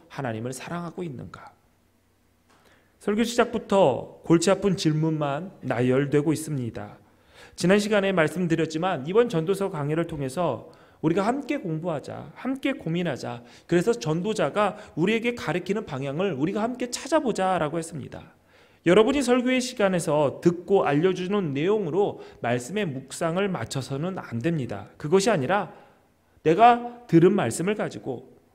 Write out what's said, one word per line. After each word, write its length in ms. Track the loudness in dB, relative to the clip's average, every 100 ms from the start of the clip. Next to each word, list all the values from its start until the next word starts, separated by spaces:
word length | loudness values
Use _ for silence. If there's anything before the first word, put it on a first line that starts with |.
| -20
하나님을 460 | -8 -6 -4 -6
사랑하고 500 | -10 -10 -10 -10 -10
있는가? 500 | -10 -10 -14 -16 -20 _ _ _ _ _ _ _ _ _ _ _ _ _ _ _
설교 240 | -2 0
시작부터 1000 | 0 2 0 0 0 4 4 2 -6 -12
골치 280 | 4 4 4
아픈 240 | 2 2 0
질문만 720 | 0 0 0 0 -2 -4 -8 -12
나열되고 720 | -4 0 2 2 2 2 2
있습니다. 640 | -2 -2 -6 -6 -8 -14 -16 _ _ _ -20 -20 -2
지난 240 | 4 4
시간에 320 | 4 2 2
말씀드렸지만 960 | 2 2 2 0 0 0 -2 -2 -2 0
이번 220 | 2 2
전도서 420 | 2 0 0 -2
강해를 360 | -4 -4 -2 -2
통해서 640 | -4 -6 -2 -2 -2 -8 -20 -20 _
우리가 240 | 0 0 0
함께 320 | -2 -4 -6
공부하자, 760 | -4 -6 -4 -6 -8 -12 -14 -10
함께 380 | -6 -4 -4
고민하자, 720 | -4 -4 -2 -2 -4 -6 -10 -14 -20 0
그래서 260 | 2 2
전도자가 840 | 0 0 -2 -2 -2 -2 0 -2 -2 -12 -2
우리에게 380 | 0 0 -2 -4
가리키는 500 | -4 -4 -2 -6 -4
방향을 480 | -8 -6 -2 -2
우리가 280 | 0 -2 -2
함께 280 | -4 -4 -6
찾아보자라고 880 | -6 0 0 0 0 0 0 0 -4
했습니다. 560 | -6 -10 -12 -14 -18 _ _ _ _ _ 4
여러분이 360 | 6 6 4
설교의 400 | 2 2 2 0
시간에서 760 | -2 0 0 2 0 2 2 2
듣고 440 | 0 0 2 2 4
알려주는 680 | 2 2 0 -2 -2 -2
내용으로 680 | -2 0 0 0 0 0 -2 -14 -6
말씀의 440 | -2 -2 -2 -4 -4
묵상을 600 | -6 -10 -6 -4 -2 -2
맞춰서는 680 | -4 -6 -6 -6 -6 -6 -6
안 220 | -8 -4
됩니다. 500 | -2 -2 -4 -8 -12 -12
그것이 320 | 0 2 4
아니라 420 | 0 2 -2 -2 -10 -20 _ _ _ _ _
내가 640 | 2 8 8 8 0 -14 4
들은 260 | 6 6
말씀을 420 | 4 0 -2 -4 -2
가지고, 640 | -4 -8 -10 -10 -12 -20 _